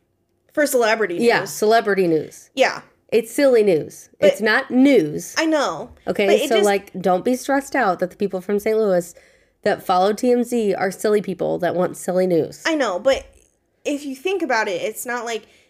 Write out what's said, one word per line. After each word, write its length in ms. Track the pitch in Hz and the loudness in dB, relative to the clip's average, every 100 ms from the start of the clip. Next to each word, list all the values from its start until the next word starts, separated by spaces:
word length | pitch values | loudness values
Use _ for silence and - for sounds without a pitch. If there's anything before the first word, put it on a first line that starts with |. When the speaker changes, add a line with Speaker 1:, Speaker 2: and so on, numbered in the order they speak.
| _ _ _ _ _ | _ _ _ _ _
Speaker 1:
For 160 | - 285 | -2 0
celebrity 480 | 262 220 220 196 175 | 2 0 0 -2 0
Speaker 2:
Yeah, 260 | 233 190 | 2 2
Speaker 1:
news. 100 | 190 | -2
Speaker 2:
celebrity 560 | - 214 226 208 190 175 | -2 2 2 2 0 2
news. 420 | 156 - - - | 0 -2 -12 -12
Speaker 1:
Yeah. 280 | 269 220 - - _ _ | 0 0 0 -12 _ _
Speaker 2:
It's 220 | 226 233 | -2 -2
silly 320 | - 277 233 | 2 4 4
news. 460 | 208 156 - - - _ | 4 2 -2 -14 -20 _
Speaker 1:
But 120 | 587 | 2
Speaker 2:
It's 100 | 571 | 2
not 300 | 214 226 269 | 0 0 0
news. 640 | 247 277 247 151 165 180 - | 4 6 4 2 -4 -6 -4
Speaker 1:
I 80 | 320 | 0
know. 460 | 302 220 156 240 - - | 0 0 -4 -10 -12 -6
Speaker 2:
Okay, 180 | 185 196 | -2 2
Speaker 1:
But 100 | 208 | 2
it 140 | - | 2
Speaker 2:
so, 60 | 220 | 2
Speaker 1:
just 100 | 202 | 2
Speaker 2:
like, 260 | 202 196 185 | 0 -4 -4
don't 240 | 185 180 | 0 0
be 120 | 247 254 | 0 -4
stressed 400 | - 277 269 285 | -2 -4 -2 -2
out 240 | 214 170 | 0 0
that 100 | 180 | -4
the 80 | - | -4
people 240 | 202 185 | -6 -4
from 180 | - 208 | -4 -4
Saint 180 | 214 220 | 0 0
Louis 360 | 214 175 170 - _ _ _ _ | 2 0 -2 -12 _ _ _ _
that 240 | 208 175 - | -2 -2 0
follow 260 | 180 196 | 2 2
T 200 | 208 247 | 2 2
M 120 | 247 | 2
Z 300 | 240 240 208 | 0 -2 -2
are 180 | - 190 | -2 -4
silly 300 | 185 220 208 | -2 0 0
people 360 | 196 170 156 165 | -2 -4 -4 -2
that 160 | 170 170 | -2 -2
want 200 | 180 - | -4 -4
silly 320 | - 180 185 | -4 0 2
news. 360 | 165 127 - 320 | 2 0 -4 -4
Speaker 1:
I 100 | 311 | -2
know, 240 | 233 180 | -2 0
but 260 | 180 170 - _ _ _ _ _ - | 0 -2 -4 _ _ _ _ _ -8
if 200 | 285 294 | -6 -8
you 100 | 262 | -8
think 260 | 370 381 | -6 -4
about 260 | 302 226 214 | -2 -2 -2
it, 140 | 170 | -4
it's 240 | 214 214 247 | -6 -8 -8
not 180 | 240 | -8
like 220 | 233 220 - _ _ | -6 -8 -12 _ _